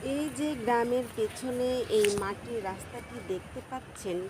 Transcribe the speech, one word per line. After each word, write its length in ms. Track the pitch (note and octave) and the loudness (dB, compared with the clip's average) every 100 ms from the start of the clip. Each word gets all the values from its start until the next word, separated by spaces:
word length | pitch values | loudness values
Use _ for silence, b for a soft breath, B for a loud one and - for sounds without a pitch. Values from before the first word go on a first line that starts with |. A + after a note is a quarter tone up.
| C4 | 0
এই 100 | C#4 D4+ B3+ | 0 0 0
যে 120 | D4+ C4+ | 0 0
গ্রামের 420 | A3 A#3+ A#3+ B3 A#3+ - | 4 4 6 2 2 0
পেছনে 520 | G#3+ - B3+ B3 B3+ B3+ A3+ G#3+ | -2 0 -4 0 2 2 4 6
এই 100 | G3+ G3+ | 6 4
মাটির 360 | G3 G3+ A#3 A#3 F#3+ | -2 -4 -4 -4 -4
রাস্তাটি 480 | G3 - A#3+ - B3 F#3+ | -6 -8 -10 -10 -10 -4
দেখতে 280 | F#3 - C4 - | -4 -4 -12 -8
পাচ্ছেন 480 | C4 - - G3 F3+ | -10 -8 -8 -4 -2